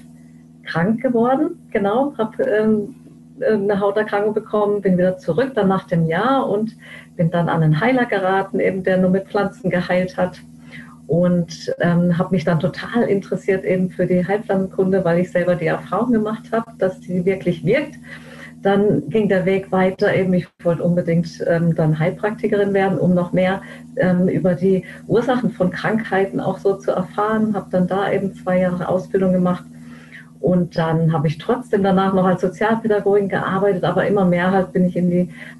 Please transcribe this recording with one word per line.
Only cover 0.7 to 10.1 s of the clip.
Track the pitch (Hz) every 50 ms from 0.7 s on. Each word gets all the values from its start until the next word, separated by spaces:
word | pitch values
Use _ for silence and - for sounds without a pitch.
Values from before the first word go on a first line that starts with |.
| - 160 175 214 226 -
geworden, | - 247 233 226 233 254 269 311 311 349 - - - -
genau, | - 214 196 196 214 254 285 - - 233
hab, | 220 - - -
ähm, | - - 208 214 220 220 214 208 202 - - - - - - - - - - -
eine | - 214 220 196 196 208 202 196
Hauterkrankung | 208 202 202 214 214 - 208 202 208 214 214
bekommen, | 226 - - 220 214 208 202 208 202
bin | 202 190 180 180
wieder | 180 185 185
zurück, | - - 175 151 226 269 262 -
dann | 214 196 190
nach | 190 180 -
dem | - 180 165 160
Jahr | 160 160 185 220 262 269 262 214 -
und | 202 214 220 220 - - - - - - - - -
bin | - 165 170
dann | 175 170 165 151
an | 156 165
einen | 160 156 151 151
Heiler | 220 247 262 247 240
geraten, | 240 214 190 185 185 190 190 185 - - -
eben | - 185 190 190
der | 185 190 185 185
nur | 185 185
mit | 190 190 190 -
Pflanzen | - 202 196 190 - - - 180
geheilt | 180 180 180 - 180 180 185 185